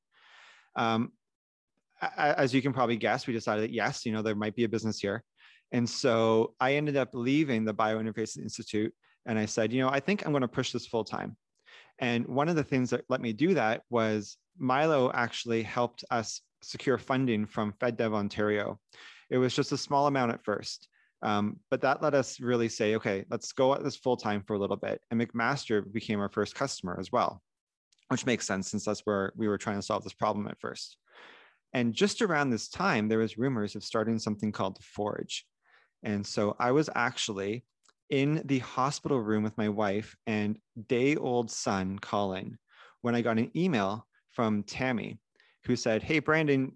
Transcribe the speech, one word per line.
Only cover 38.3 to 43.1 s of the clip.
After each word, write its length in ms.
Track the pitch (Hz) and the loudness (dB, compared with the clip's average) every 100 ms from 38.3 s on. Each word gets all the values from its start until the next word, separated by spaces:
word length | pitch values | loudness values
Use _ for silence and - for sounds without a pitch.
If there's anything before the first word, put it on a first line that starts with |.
| 160 | 0
the 160 | 135 135 | 0 -2
hospital 600 | 117 - 135 - 156 135 | -2 -2 -2 -2 -2 0
room 220 | 107 107 | 2 0
with 160 | 107 110 | 0 -2
my 100 | 107 | -2
wife 480 | 104 104 104 107 - 117 | 0 0 0 -4 -10 -4
and 300 | 107 107 110 _ 117 104 | 0 0 -4 _ -14 -2
day-old 640 | 120 139 151 131 120 113 | 2 2 2 0 0 0
son, 480 | - 123 98 92 98 | -4 -2 0 0 -4
Colin, 580 | - 104 98 95 - 113 _ - - _ | -4 -2 0 -4 -8 -14 _ -20 -20 _
when 140 | 120 | 0